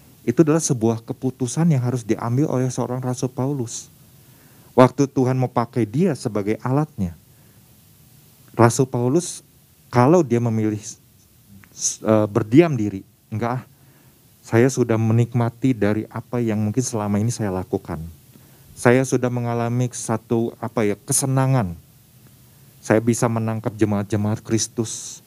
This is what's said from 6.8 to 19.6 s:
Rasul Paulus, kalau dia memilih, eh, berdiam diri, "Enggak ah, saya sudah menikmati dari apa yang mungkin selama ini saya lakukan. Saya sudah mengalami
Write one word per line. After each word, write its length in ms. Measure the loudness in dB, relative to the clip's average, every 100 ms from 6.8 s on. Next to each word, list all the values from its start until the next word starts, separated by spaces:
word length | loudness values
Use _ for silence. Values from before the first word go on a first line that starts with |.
| -2 -4 -6 -6 _ -20 -20 -20 _ -20 _ _ -20 -20 _ _ -12 2
Rasul 320 | 4 4 -2
Paulus, 560 | 0 0 0 -2 -14 -18 _ _ _ _
kalau 320 | 4 6 6
dia 160 | 4 0
memilih, 400 | 0 0 0 -2
eh, 1500 | -10 -20 _ _ _ _ _ -20 -20 -8 -8 -4 0 2 2
berdiam 460 | -2 4 4 4
diri, 320 | 0 -4 -6 -12 _ _
"Enggak 240 | -6 -4 -4
ah, 20 | -8 _ -20 -20 -20 _ _ _
saya 260 | 0 2 4
sudah 240 | 2 0 2
menikmati 800 | 2 2 2 0 -2 0 -2 2
dari 320 | 0 0 -4
apa 320 | -12 -6 -4
yang 160 | -2 0
mungkin 260 | 0 -2
selama 380 | -4 -4 -2 0
ini 80 | -2
saya 240 | -2 -4
lakukan. 480 | -4 -4 -6 -6 -10 -10 -16 -20 -20 -20 -20 -20
Saya 300 | 0 2 4
sudah 240 | 2 -2 -2
mengalami 640 | -4 -4 -2